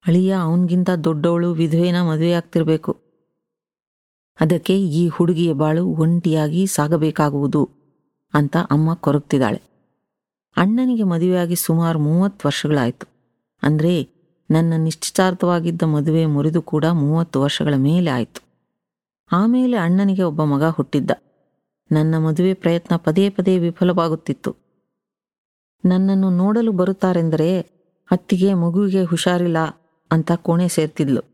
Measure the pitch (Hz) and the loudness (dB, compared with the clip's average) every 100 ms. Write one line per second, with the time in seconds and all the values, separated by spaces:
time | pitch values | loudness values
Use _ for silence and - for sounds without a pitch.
0 | - 175 185 190 165 170 180 180 180 180 | 2 2 2 0 0 0 2 0 0 0
1 | 160 156 165 170 175 160 165 160 175 175 | -2 0 0 0 0 0 0 2 0 0
2 | 175 156 165 175 - 170 156 160 - - | 0 0 0 0 -2 -2 0 0 -2 -10
3 | _ _ _ _ _ _ _ _ _ _ | _ _ _ _ _ _ _ _ _ _
4 | _ _ _ _ 160 165 - 190 190 151 | _ _ _ _ 0 0 0 0 0 0
5 | 170 - 170 165 170 139 151 160 180 160 | 0 2 0 2 0 0 0 0 -2 0
6 | 160 170 170 156 151 165 190 - 151 165 | 2 2 0 0 0 0 -2 0 0 0
7 | 156 143 151 143 139 143 135 _ _ _ | 0 0 0 0 0 0 -2 _ _ _
8 | _ _ _ 147 147 165 170 143 156 170 | _ _ _ 0 0 -2 0 0 0 0
9 | - 143 - 143 120 - _ _ _ _ | 0 -2 0 0 0 -2 _ _ _ _
10 | _ _ _ _ _ - 185 233 254 240 | _ _ _ _ _ -2 0 2 0 0
11 | 196 170 180 180 175 175 - 165 165 160 | 0 0 0 0 0 -4 0 0 0 0
12 | 147 165 196 196 143 139 147 147 120 - | 0 2 0 -2 -4 -4 -2 0 -2 -4
13 | - _ _ _ _ _ - 151 160 175 | -16 _ _ _ _ _ -2 0 0 0
14 | 127 _ _ _ _ 160 165 165 160 160 | -4 _ _ _ _ 0 2 0 -2 -4
15 | - - 185 180 180 175 170 170 165 151 | -6 0 0 0 0 0 -2 -2 0 0
16 | 147 160 160 143 147 165 - 151 160 170 | 0 0 0 0 0 -2 -2 -2 0 0
17 | 143 160 165 135 139 - 151 143 139 170 | 2 0 0 -2 -2 -2 -2 0 2 2
18 | 170 127 113 - _ _ _ _ _ _ | 0 -2 -4 -10 _ _ _ _ _ _
19 | _ _ _ 175 220 247 254 240 170 185 | _ _ _ 0 2 2 0 0 2 2
20 | 202 190 180 151 156 139 160 160 143 147 | 2 0 -2 0 0 2 0 0 -2 -2
21 | - - _ _ _ _ _ _ _ 156 | -2 -4 _ _ _ _ _ _ _ 0
22 | 156 160 160 156 185 190 170 170 - 170 | 2 0 0 0 0 0 -2 -2 -2 -2
23 | - 165 196 196 185 185 170 170 180 180 | 0 2 0 0 0 2 0 0 0 2
24 | 165 160 - 143 - - _ _ _ _ | 0 -2 -6 -6 -6 -10 _ _ _ _
25 | _ _ _ _ _ _ _ _ 185 185 | _ _ _ _ _ _ _ _ -2 0
26 | 190 196 190 180 190 220 226 185 185 190 | -2 -2 -2 -2 -2 -2 -2 -2 -4 -2
27 | 185 175 165 156 160 185 - _ _ _ | -2 -2 -2 0 -2 -2 -6 _ _ _
28 | _ 180 - 185 190 190 170 175 202 190 | _ -4 -2 0 2 2 0 0 0 0
29 | 175 170 - 180 175 160 160 - _ _ | 0 -2 0 0 0 -2 -4 -8 _ _
30 | _ 160 156 170 - 170 180 - 156 - | _ -2 0 -2 0 0 0 0 -4 -2
31 | 143 123 - | -2 -2 -4